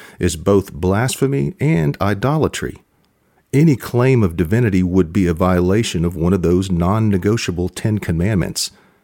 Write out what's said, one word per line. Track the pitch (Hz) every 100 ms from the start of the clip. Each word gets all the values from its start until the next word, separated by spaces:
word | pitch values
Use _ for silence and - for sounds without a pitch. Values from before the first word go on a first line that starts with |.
| - -
is | 87 78
both | 87 101 -
blasphemy | 73 90 98 127 - 135 139 139 -
and | 143 165 147 -
idolatry. | 98 104 120 156 101 - 64 - - _ _ _ _ _ _
Any | 135 165 123
claim | - 120 131 131
of | 101 82
divinity | 82 110 117 95
would | 92 92 80
be | 98 87
a |
violation | 82 92 90 90 104 117 87 85
of | 85
one | 85
of | 95
those | 85 90 95
non-negotiable | 87 87 107 110 98 98 113 - 82 90
Ten | - 113 107
Commandments | - 80 92 104 - - - - _ _